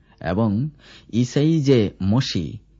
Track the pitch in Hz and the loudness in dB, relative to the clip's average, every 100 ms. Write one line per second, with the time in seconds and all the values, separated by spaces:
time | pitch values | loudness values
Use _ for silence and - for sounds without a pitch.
0 | _ - 80 92 113 101 151 - - - | _ -10 -4 0 0 0 -4 -8 -20 -20
1 | - 110 127 147 156 165 135 127 101 - | -6 -2 0 2 2 2 4 2 2 -2
2 | 95 120 - 98 78 110 _ | 0 0 0 -4 -6 -10 _